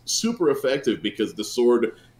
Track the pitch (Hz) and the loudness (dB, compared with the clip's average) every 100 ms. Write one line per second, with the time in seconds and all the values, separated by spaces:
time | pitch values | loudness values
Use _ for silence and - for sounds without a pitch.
0 | - - 220 233 160 135 135 139 135 92 | -6 -2 -2 0 0 0 0 0 0 -2
1 | 104 - 101 87 107 - 120 120 110 - | -4 -4 -4 -4 -6 2 4 4 2 -4
2 | - | -20